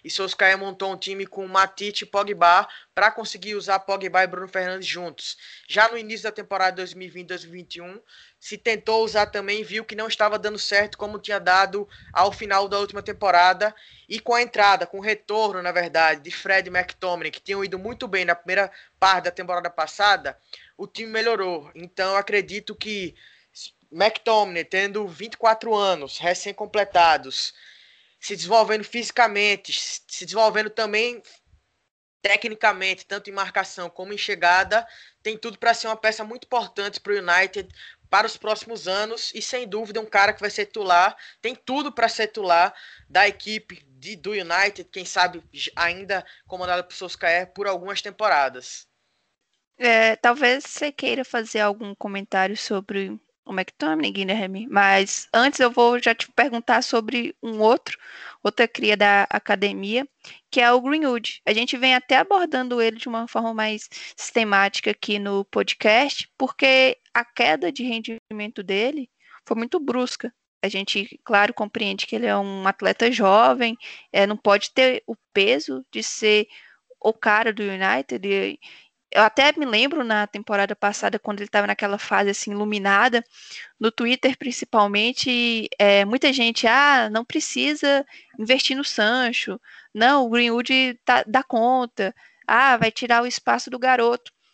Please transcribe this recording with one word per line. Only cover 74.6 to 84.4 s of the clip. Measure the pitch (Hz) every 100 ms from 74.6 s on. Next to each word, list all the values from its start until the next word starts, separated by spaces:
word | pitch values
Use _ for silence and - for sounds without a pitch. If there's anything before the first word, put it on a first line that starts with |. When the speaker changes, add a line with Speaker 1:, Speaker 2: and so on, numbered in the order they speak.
| -
Speaker 2:
ter | - 262 247 -
o | 226 _
peso | - 196 269 - 262 269
de | -
ser | 226 - 220 214 208 - - _ _ -
o | -
cara | 220 226 208 226
do | 208
United, | 202 190 190 240 269 240 196
e | 196 196 - - - _ _ _
eu | -
até | 214 - 277 302
me | 277
lembro | 214 262 320
na | 240 214 208
temporada | 208 208 202 196 208
passada, | 202 208 202 214
quando | - 202
ele | 202
tava | 208 202
naquela | 202 202 202
fase, | - 196 202
assim, | 196 -
iluminada, | 202 208 208 196 196 247 233 - - - - - _
no | 220
Twitter | - 240 254 262
principalmente, | 254